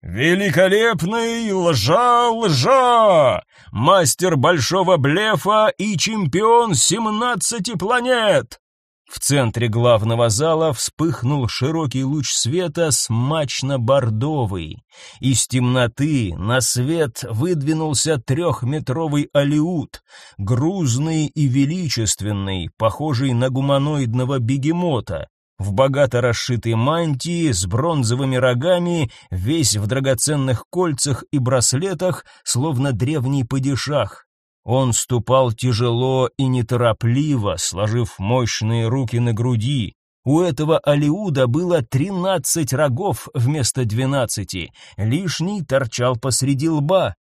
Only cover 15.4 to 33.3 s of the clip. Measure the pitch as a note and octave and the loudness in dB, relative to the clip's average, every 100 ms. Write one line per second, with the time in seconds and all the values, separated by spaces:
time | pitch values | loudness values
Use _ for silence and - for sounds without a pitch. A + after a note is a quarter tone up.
15.4 | - B2+ B2 B2+ A#2+ - D3 C#3+ G2+ E2+ | 0 0 2 2 0 0 0 0 -2 -4
16.4 | F#2+ B2+ A#2+ - B2+ E3 D3 - A#2+ A2 | -2 0 0 -2 -2 -2 -2 -4 -8 -4
17.4 | E3 E3+ C#3 D#3+ D#3 D3 D#3 D3+ - C3 | -2 0 -2 -2 -2 -2 0 -2 -2 -2
18.4 | F3 A#2 A#2 D3+ - C3 E3 D3 D3 D3 | 0 -2 -4 -4 -4 -4 -2 -2 0 0
19.4 | C#3+ D3 D#3 F3+ - - _ - - - | 2 2 0 -2 -6 -12 _ -20 -20 -10
20.4 | G2 B2 D#3 G3 D3 A#2+ D#3 D#3+ D3+ D#3 | -2 0 0 0 0 0 0 0 -2 0
21.4 | C#3+ B2+ C#3 F3+ E3 A#2+ G#2+ - G2+ G2+ | 0 2 0 0 -4 -2 -2 -2 -4 -4
22.4 | G2 F#2+ E2 _ A2 - D#3 A#2+ C3+ A#2 | -4 -6 -8 _ -2 -2 -4 -2 0 0
23.4 | C3 B2+ C#3 C#3 C#3+ D3+ B2+ A#2+ B2+ C#3 | 0 -2 0 0 0 -2 -2 -2 -2 -2
24.4 | A2+ C#3 C#3 E3+ F3+ B2+ - D#2+ - _ | -2 -2 0 -2 -2 -2 -4 -10 -10 _
25.4 | _ _ G2 G2 C3+ C#3 C3+ A#2+ B2 A2+ | _ _ -6 2 2 4 2 2 0 -2
26.4 | - A#2+ A2+ A2+ B2+ E3 E3+ C3+ E3 E3+ | -2 -4 -2 0 0 0 -2 -4 -4 -2
27.4 | D#3+ G2+ F#2+ A2+ D#3+ D#3 A2+ B2 C3+ B2+ | 0 0 -2 -2 0 0 0 -2 -2 2
28.4 | B2+ B2 D#3 F3+ F3 E3+ C3+ - - F#2 | 2 2 2 0 0 -2 -4 -8 -10 -6
29.4 | F#2+ E3 B2 G#2 G2+ B2+ C3+ B2 - D3+ | -2 0 0 0 -2 -2 0 0 0 0
30.4 | C3 A#2+ - F3 F3+ C#3+ C#3+ B2+ - D3 | 0 -2 -4 -2 -2 0 -2 -4 -2 -2
31.4 | B2 B2+ - B2+ F#3+ F3 F#3 - - - | 0 2 2 0 -2 -2 -2 -4 -10 -16
32.4 | - A#2+ D3+ B2 C#3+ A2+ A#2+ D#3 B2+ | -6 -2 0 0 0 0 0 0 0